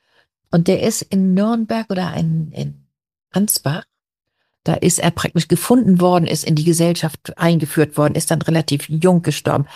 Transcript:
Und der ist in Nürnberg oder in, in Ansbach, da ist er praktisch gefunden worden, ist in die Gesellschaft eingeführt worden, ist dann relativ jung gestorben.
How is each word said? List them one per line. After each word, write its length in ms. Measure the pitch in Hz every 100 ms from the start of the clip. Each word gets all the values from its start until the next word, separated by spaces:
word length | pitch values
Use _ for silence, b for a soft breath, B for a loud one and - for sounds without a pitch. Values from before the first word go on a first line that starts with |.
| _ _ _ _ _
Und 160 | 175 175
der 160 | 185
ist 180 | 214 220
in 320 | - 190 190
Nürnberg 560 | 185 214 233 214 226 220
oder 240 | 185 180
in, 380 | 143 165 160 151
in 340 | - 143 - _ _ _ _ _
Ansbach, 520 | 185 208 - - 175 - _ _ _ _ _ _ _
da 120 | - -
ist 240 | 175 -
er 100 | 170
praktisch 380 | - - 170 -
gefunden 520 | 170 - 254 220 180
worden, 280 | 180 180 160
ist 160 | -
in 100 | -
die 100 | 151
Gesellschaft 720 | 165 165 170 170 160 - - -
eingeführt 580 | 170 165 151 - 147 -
worden, 160 | 147
ist 160 | 156 -
dann 140 | 160
relativ 440 | - 165 - 143 -
jung 360 | 156 175 175
gestorben. 420 | 170 147 143 147 143